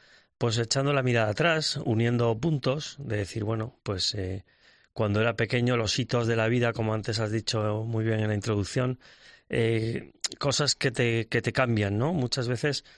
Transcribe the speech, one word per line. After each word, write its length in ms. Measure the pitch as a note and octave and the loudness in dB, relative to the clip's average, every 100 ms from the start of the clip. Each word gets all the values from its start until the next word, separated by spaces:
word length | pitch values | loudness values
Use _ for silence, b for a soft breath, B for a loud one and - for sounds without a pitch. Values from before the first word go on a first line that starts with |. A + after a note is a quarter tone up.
| b b b _ | b b b _
pues 200 | A#2+ A2+ | 0 0
echando 340 | A2+ C3+ C#3 | 0 0 2
la 120 | C#3+ | 2
mirada 280 | B2+ A#2 G#2+ | 2 2 2
atrás, 480 | G#2 E3 D#3 D3+ C#3+ - | 2 2 2 0 -4 0
uniendo 520 | A2 A#2 A#2+ A#2+ A2+ | 2 2 2 2 2
puntos, 600 | E3 D3 C3+ C#3+ - - | 0 0 0 -2 -6 -10
de 160 | C3+ G#2 | -6 -4
decir, 300 | G2 A#2 G#2 | -4 -4 -2
bueno, 340 | A2+ A2 - | -2 -6 -8
pues, 300 | - F#2+ - G#2+ | -6 -2 -2 -2
eh, 280 | F#2 F#2+ - b b b b | -4 -6 -10 b b b b
cuando 300 | - G#2+ G#2 | -2 0 2
era 160 | A2+ A2+ | 2 0
pequeño 400 | A2+ B2 A#2+ B2 | -2 0 2 2
los 200 | A2 - | 0 -2
hitos 280 | A#2 B2 A#2 | 0 0 2
de 80 | A2+ | 2
la 140 | A2 | 2
vida, 240 | B2 A#2+ | 2 2
como 200 | A2+ A2 | 0 -2
antes 260 | A2 G#2 A2 | -2 -2 -2
has 120 | G#2+ | -2
dicho 540 | A2 - A2 G#2+ G#2+ A2+ | -2 -2 -2 0 -2 -2
muy 180 | A2+ | -2
bien 160 | A2 A2 | 0 0
en 80 | G#2+ | 0
la 80 | G#2 | 0
introducción, 640 | G#2+ G#2 G2 - B2+ B2+ B B B B _ | 0 -2 0 0 0 -2 B B B B _
eh, 640 | B2+ A2+ A2+ A2+ A#2+ - - - - | 0 2 2 0 -4 -8 -10 -10 -4
cosas 340 | C#3+ B2+ D3 | -2 0 0
que 160 | - C#3 | 0 -2
te, 380 | A#2+ A#2+ A#2 A2 | 0 2 2 0
que 140 | A#2+ | 0
te 120 | A#2+ | 0
cambian, 460 | A2+ B2+ A2 G2+ G2+ | 0 2 2 2 0
¿no? 140 | C#3 | 0
Muchas 340 | F3 B2 - A#2+ | 0 -2 -2 -2
veces 360 | B2 D3+ C3+ B | -2 -2 -2 B